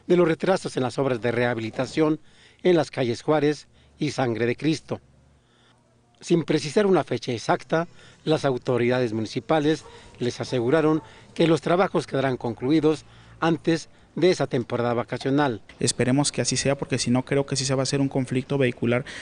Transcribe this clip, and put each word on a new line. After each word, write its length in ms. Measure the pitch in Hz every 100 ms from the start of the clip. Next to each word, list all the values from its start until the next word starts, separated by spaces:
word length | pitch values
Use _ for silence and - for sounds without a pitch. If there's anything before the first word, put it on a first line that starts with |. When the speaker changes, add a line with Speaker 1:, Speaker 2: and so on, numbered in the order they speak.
| -
Speaker 1:
de 80 | 180
los 100 | 170
retrasos 520 | 160 175 190 156 -
en 60 |
las 140 | 127 117
obras 240 | 135 123
de 120 | 117
rehabilitación 880 | 117 120 117 110 - 127 - 156 156 - - - _
en 140 | 180 175
las 140 | 185
calles 320 | - 123 117
Juárez 440 | - 156 147 147 - _ _ -
y 120 | 151
Sangre 340 | - 131 110 117
de 100 | 120
Cristo. 460 | 143 147 - 110 _ _ _ _ _ _ _ _ _ _ _ _
Sin 240 | - 170 143
precisar 400 | 156 151 175 202
una 180 | 180
fecha 300 | 135 123 -
exacta, 560 | 117 - 165 - 160 170 - - -
las 220 | - 156 143
autoridades 680 | 123 - 123 120 123 123
municipales 720 | 110 107 - - 156 147 151 - - - -
les 200 | 123 -
aseguraron 640 | 117 131 117 160 156 156 - - -
que 120 | - 165
los 140 | 160
trabajos 480 | - 175 190 180 135
quedarán 300 | 139 135 127
concluidos 680 | 120 110 123 156 151 156 - - - -
antes 480 | 165 160 - 165 - - - -
de 160 | 175
esa 160 | 175 143
temporada 460 | 139 113 123 120
vacacional. 680 | 117 117 123 139 139 147 104 - -
Speaker 2:
Esperemos 540 | 120 - 123 135 143
que 80 | -
así 160 | 120 127
sea, 220 | 135 139
porque 220 | - 131
si 120 | -
no, 140 | 123 -
creo 200 | 139 139
que 120 | 135
sí 80 | 131
se 100 | 131
va 60 |
a 20 |
hacer 160 | 131 143
un 80 | 139
conflicto 500 | 139 127 127 127 139
vehicular 460 | 127 - 120 120 139 -